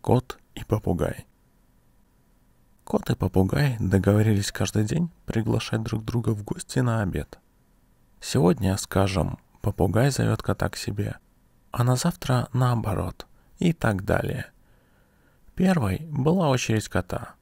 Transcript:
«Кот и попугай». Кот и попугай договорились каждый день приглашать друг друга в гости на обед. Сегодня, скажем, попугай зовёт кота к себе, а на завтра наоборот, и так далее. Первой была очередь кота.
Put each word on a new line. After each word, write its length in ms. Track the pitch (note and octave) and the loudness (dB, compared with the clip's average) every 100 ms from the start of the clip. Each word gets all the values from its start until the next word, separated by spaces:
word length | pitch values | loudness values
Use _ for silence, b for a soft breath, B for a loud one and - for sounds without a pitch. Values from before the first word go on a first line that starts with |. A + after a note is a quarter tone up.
«Кот 360 | - A2+ - - _ | 4 2 0 -18 _
и 100 | - | -16
попугай». 600 | - G#2+ - F2+ - - - _ _ _ _ _ _ _ _ _ _ _ _ _ _ _ | -4 -2 0 0 -2 -4 -16 _ _ _ _ _ _ _ _ _ _ _ _ _ _ _
Кот 260 | - - - | -4 -4 -2
и 60 | |
попугай 600 | B2 F#2+ F#2 F#2+ C#3+ D3 A2 | -2 2 2 2 2 0 0
договорились 720 | F#2+ F#2+ F#2+ G#2 A2 G2+ G2+ | 2 4 4 4 4 2 0
каждый 320 | - G2 G#2+ | -4 -2 0
день 240 | G#2+ D#3+ E3+ - | 0 0 -2 -6
приглашать 560 | - A2 A2 A2 - A2+ | -4 -2 0 -2 -2 -4
друг 240 | A2+ A2+ | -4 -6
друга 240 | A2 A#2+ A2+ | -2 -2 -2
в 140 | G#2 | -4
гости 340 | G#2 - - - | -6 -10 -4 0
на 240 | B2 A2+ | 0 0
обед. 380 | G2 D2+ - - _ _ _ _ _ _ _ _ | -2 -4 -8 -14 _ _ _ _ _ _ _ _
Сегодня, 560 | - B2+ E3+ F3 F#2+ G2 | -2 4 4 4 0 0
скажем, 640 | - F#2+ G2 F#2+ F2+ - _ _ | 0 0 2 2 -2 -4 _ _
попугай 500 | G#2 - E2+ G2+ C#3 | -6 0 2 4 2
зовёт 320 | C3 A2 A2 | 2 0 0
кота 260 | - G2 F#2 | -2 -2 -2
к 80 | - | -4
себе, 400 | - G#2 G#2 - _ _ _ _ _ | -6 -4 -6 -8 _ _ _ _ _
а 120 | - | 0
на 120 | A#2+ | 2
завтра 540 | B2 E3+ - - B2+ A#2+ | 2 0 -4 -2 -2 0
наоборот, 720 | B2 B2+ A#2 G#2+ G2 F2+ - - b b - | 0 0 0 -2 -4 -4 -8 -20 b b 0
и 160 | F3 | 0
так 320 | D#3+ A2+ G2 | 2 0 0
далее. 460 | G2+ - - - - _ b b b b b b b b b | 0 0 0 -6 -10 _ b b b b b b b b b
Первой 500 | - F#3 F3 G#2 F#2 D#3+ | 0 2 2 0 -2 -4
была 380 | C#3 C#3 F#3 D#3 | -2 2 2 2
очередь 400 | B2+ - A2 - | 0 0 -2 0
кота. 440 | F#2+ - G2+ - - | -4 -4 -8 -10 -18